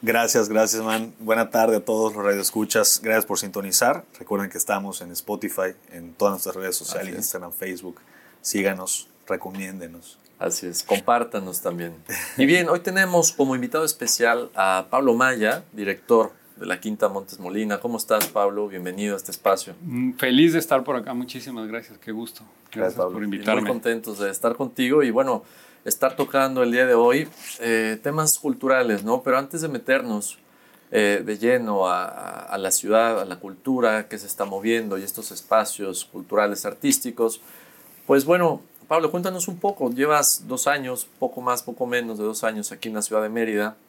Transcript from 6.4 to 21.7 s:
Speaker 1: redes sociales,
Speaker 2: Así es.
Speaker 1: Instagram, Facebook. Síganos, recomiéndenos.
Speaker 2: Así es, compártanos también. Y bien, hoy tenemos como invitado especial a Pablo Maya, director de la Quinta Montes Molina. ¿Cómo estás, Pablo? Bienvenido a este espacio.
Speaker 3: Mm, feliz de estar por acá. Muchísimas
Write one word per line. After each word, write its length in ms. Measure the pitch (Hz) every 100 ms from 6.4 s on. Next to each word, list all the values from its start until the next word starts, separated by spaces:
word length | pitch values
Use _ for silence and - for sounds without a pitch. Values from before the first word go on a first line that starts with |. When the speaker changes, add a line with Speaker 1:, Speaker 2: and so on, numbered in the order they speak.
| 95 92
Speaker 1:
redes 200 | 95 90
sociales, 340 | 87 95 95
Speaker 2:
Así 80 | 87
es. 80 | -
Speaker 1:
Instagram, 280 | 92 87
Facebook. 480 | - 95 90 92 85 _ - - _
Síganos, 680 | - 104 98 95 92 - - _ -
recomiéndenos. 920 | 92 92 95 95 95 85 85 - - _ _
Speaker 2:
Así 280 | - - 90
es, 160 | 85
compártanos 760 | - 101 - 120 - 107 95 90
también. 320 | 95 87 85 82 - - - -
Y 80 | 139
bien, 240 | 175 170
hoy 100 | 175
tenemos 540 | 175 190 190 180 160
como 220 | - 135 131
invitado 300 | 123 156 156
especial 640 | - 120 - 117 117 120 -
a 320 | 95 95 95
Pablo 240 | 131 135
Maya, 500 | 117 127 123 110 143 -
director 640 | 107 98 95 - 117 107 - _ -
de 100 | 98
la 160 | 92
Quinta 260 | 110 107 104
Montes 320 | 98 95 92
Molina. 400 | 92 95 107 101
¿Cómo 180 | 120 113
estás, 300 | - 110 101
Pablo? 400 | 107 101 101 104
Bienvenido 460 | 95 90 92 104
a 40 | 98
este 140 | -
espacio. 440 | - 107 98 - 90
Speaker 3:
Mm, 340 | 175 123 127 127
feliz 360 | 131 127 165
de 80 | 165
estar 240 | 160 139
por 140 | 127 131
acá. 160 | 110
Muchísimas 560 | 123 123 131 123 120 110